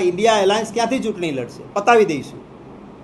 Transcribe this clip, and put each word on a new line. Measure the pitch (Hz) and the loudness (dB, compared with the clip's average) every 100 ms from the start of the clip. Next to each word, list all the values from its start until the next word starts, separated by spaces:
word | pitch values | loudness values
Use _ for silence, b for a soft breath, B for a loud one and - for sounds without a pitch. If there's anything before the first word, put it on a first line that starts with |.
| 180 | 0
ઇન્ડિયા | 175 220 214 196 | 2 2 4 2
એલાયન્સ | 220 220 | 0 -2
ક્યાંથી | 214 233 262 | -2 -2 -2
ચૂંટણી | 220 175 170 | -4 -4 -4
લડશે? | 135 120 - - | -4 -8 -12 -10
પતાવી | 208 208 233 190 | -2 4 4 4
દઈશું. | 143 - - - - - - - - | -2 -8 -16 -20 -20 -20 -20 -20 -20